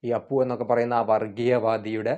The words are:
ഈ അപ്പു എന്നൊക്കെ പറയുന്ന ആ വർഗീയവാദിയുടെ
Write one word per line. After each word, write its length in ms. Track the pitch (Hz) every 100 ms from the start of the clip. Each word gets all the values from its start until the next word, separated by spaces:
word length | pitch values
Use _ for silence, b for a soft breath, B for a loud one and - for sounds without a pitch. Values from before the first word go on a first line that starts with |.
ഈ 60 | 120
അപ്പു 260 | 117 - 135
എന്നൊക്കെ 260 | 127 120 117
പറയുന്ന 280 | 120 120
ആ 80 | 120
വർഗീയവാദിയുടെ 1120 | 107 110 107 101 120 123 110 113 104 110 110